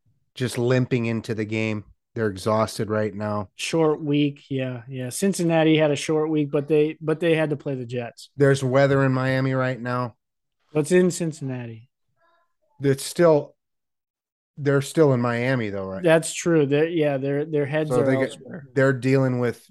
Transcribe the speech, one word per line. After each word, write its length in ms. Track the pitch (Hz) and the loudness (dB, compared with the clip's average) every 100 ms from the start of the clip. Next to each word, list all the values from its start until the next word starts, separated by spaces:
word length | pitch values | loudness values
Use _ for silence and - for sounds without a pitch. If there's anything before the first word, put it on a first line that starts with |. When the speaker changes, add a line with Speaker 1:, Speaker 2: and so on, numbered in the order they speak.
| _ _ _ | _ _ _
Speaker 1:
just 240 | - 120 - | -6 -4 -2
limping 480 | 120 127 123 127 117 | 0 0 0 -2 -2
into 280 | 113 117 | -4 -6
the 100 | 110 | -6
game. 400 | 104 113 110 107 - _ _ | -4 -4 -4 -4 -10 _ _
They're 140 | 117 110 | -6 -4
exhausted 600 | 95 113 110 107 - 104 | -4 0 0 0 -2 -4
right 220 | 107 107 | -2 -2
now. 360 | 98 107 104 101 - | -4 -4 -4 -6 -10
Speaker 2:
Short 440 | - 165 156 151 | -4 0 2 0
week, 440 | 151 147 147 143 _ | -2 0 0 -4 _
yeah, 340 | 135 131 123 120 | -6 -6 -8 -12
yeah. 200 | 131 127 | -10 -10
Cincinnati 680 | - 196 180 170 165 160 156 | -4 -2 0 0 2 4 4
had 140 | 151 | 2
a 60 | 143 | 0
short 340 | - 156 156 | -2 -2 0
week, 200 | 151 143 | -2 0
but 180 | 151 143 | -2 0
they, 280 | 151 151 151 | 2 2 -2
but 180 | 156 156 | -4 -2
they 160 | 165 | 0
had 160 | 160 156 | 0 0
to 60 | 143 | -4
play 180 | 147 | -6
the 120 | 131 120 | -8 -8
Jets. 440 | 123 117 - - - | -8 -10 -14 -16 2
Speaker 1:
There's 260 | 139 135 | 4 4
weather 420 | 131 135 139 139 | 2 4 4 4
in 80 | 135 | 2
Miami 420 | 131 131 131 131 | 2 0 0 0
right 260 | 131 127 120 | 0 -2 -4
now. 340 | 120 123 120 - _ _ _ _ _ | -6 -4 -6 -10 _ _ _ _ _
Speaker 2:
But 80 | 156 | -4
it's 120 | 147 | 2
in 180 | 180 180 | 4 4
Cincinnati. 800 | - 165 147 135 127 120 113 123 _ _ _ _ _ _ _ _ - | 0 -6 -6 -8 -8 -10 -16 -20 _ _ _ _ _ _ _ _ -4
Speaker 1:
It's 240 | 139 135 | 0 0
still, 520 | - - 170 147 143 _ _ _ _ _ _ _ _ _ _ - | -2 2 4 4 0 _ _ _ _ _ _ _ _ _ _ -6
they're 260 | 143 139 | 0 0
still 300 | 139 165 147 | 0 4 4
in 80 | 123 | 4
Miami 500 | 120 117 123 131 104 | 2 0 0 0 -2
though, 160 | 98 95 | -6 -6
right? 180 | 95 | -2
Speaker 2:
That's 280 | 170 160 160 | 4 4 2
true. 340 | - 175 165 139 | -4 2 2 4
They're, 200 | 143 165 | 2 0
yeah, 300 | 170 147 139 | 0 0 0
their, 280 | 139 143 | -2 -4
their 220 | 160 151 131 | -2 -2 -2
heads 240 | 156 156 | -2 0
Speaker 1:
So 120 | 127 | 0
Speaker 2:
are 40 | 131 | 2
Speaker 1:
they 60 | 131 | 0
get, 140 | 131 | -2
Speaker 2:
elsewhere. 380 | - - - - | -6 -16 -16 -6
Speaker 1:
they're 180 | 139 135 | 2 2
dealing 480 | 131 131 135 131 123 | 2 2 2 2 0
with, 260 | 120 - _ | -2 -4 _